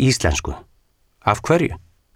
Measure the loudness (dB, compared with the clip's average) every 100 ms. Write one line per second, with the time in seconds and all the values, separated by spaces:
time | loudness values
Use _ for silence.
0 | 4 2 0 -2 -4 -10 -14 _ _ _
1 | _ _ -2 0 2 0 0 -6 -18 _
2 | _